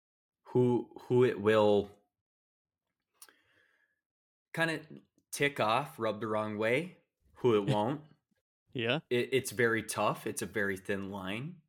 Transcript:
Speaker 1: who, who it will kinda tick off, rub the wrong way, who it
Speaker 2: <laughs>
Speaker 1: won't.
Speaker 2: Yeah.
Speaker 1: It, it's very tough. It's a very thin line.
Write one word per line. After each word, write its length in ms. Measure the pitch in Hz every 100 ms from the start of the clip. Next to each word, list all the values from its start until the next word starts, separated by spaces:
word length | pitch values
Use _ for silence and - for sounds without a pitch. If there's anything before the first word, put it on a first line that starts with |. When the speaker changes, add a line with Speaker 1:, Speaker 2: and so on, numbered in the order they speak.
| _ _ _ _ -
Speaker 1:
who, 360 | 127 123 120 - - -
who 160 | 123
it 160 | 123 -
will 500 | 104 110 104 104 98 - _ _ _ _ _ _ _ _ _ _ _ _ - _ _ _ _ _ _ _ _ _ _ _ _
kinda 260 | - 165 156 156 139 _ _ -
tick 300 | - 143 143
off, 340 | 110 120 147 -
rub 220 | 110 104
the 60 | 113
wrong 320 | 107 107 104
way, 400 | 110 127 180 - _ _ _ -
who 200 | 123 107
it 80 |
Speaker 2:
<laughs> 20 | 196
Speaker 1:
won't. 340 | 104 110 156 - _ _ _ _ _ _
Speaker 2:
Yeah. 260 | 131 113 147 -
Speaker 1:
It, 200 | 123 117
it's 180 | 131 127
very 320 | 101 117 113
tough. 440 | 107 - 104 156 113
It's 160 | 101
a 40 | 101
very 300 | 107 98 92
thin 340 | - 98 98
line. 460 | 98 92 107 147 185